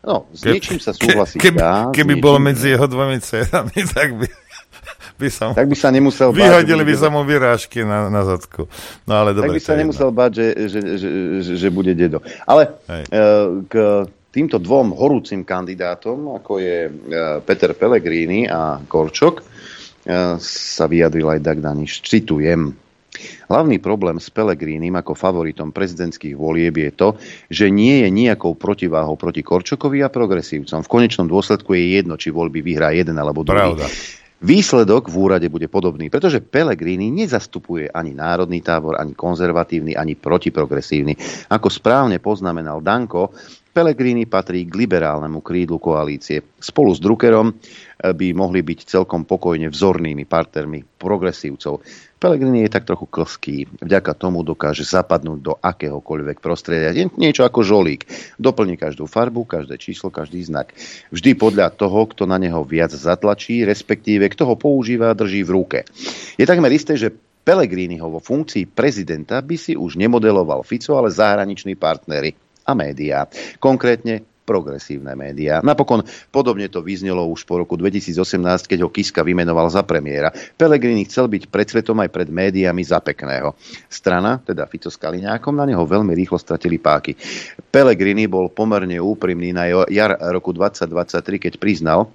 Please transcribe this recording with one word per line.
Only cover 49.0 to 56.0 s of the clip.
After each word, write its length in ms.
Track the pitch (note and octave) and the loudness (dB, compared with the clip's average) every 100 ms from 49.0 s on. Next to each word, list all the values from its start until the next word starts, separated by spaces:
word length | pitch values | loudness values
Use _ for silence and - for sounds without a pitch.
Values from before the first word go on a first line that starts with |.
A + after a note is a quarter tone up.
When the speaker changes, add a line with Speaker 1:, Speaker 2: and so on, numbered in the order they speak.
| F#2 E2+ | 0 -4
Speaker 1:
pokojne 480 | D#2+ F#2 F2+ D#2+ D#2+ | -2 -2 0 -2 -4
vzornými 560 | D2 F#2+ E2 E2 C#2+ C#2+ | 0 0 2 -2 -6 -2
partnermi 720 | E2 F2 D2+ D2+ D2+ - _ | -2 -2 -6 -8 -10 -14 _
progresívcov. 800 | F#2 G2+ F2+ - D2 C#2 D2+ C#2+ - - - _ | -4 -2 -2 -4 -10 -8 -8 -8 -12 -20 -20 _
Pellegrini 480 | F3+ D3+ C3 B2 G#2+ | 0 2 2 2 2
je 80 | |
tak 80 | G2+ | -2
trochu 240 | - F#2 - | -4 -6 -6
klský. 640 | - D#2+ - - C#2+ C#2 - | -6 -6 -8 -8 -8 -8 -12
Vďaka 400 | E2 F#2+ E2 D2+ | 0 0 0 -4
tomu 240 | F#2 F2 | -2 -2
dokáže 400 | D#2+ D#2 D2 D2+ | -4 -4 -4 -4
zapadnúť 560 | D2 F#2 - F#2 D#2+ D2+ | 0 0 2 -2 -2 -8
do 160 | D2 | -6
akéhokoľvek 880 | C#2+ F#2 F2+ D2+ C#2+ | -4 -4 -4 -8 -8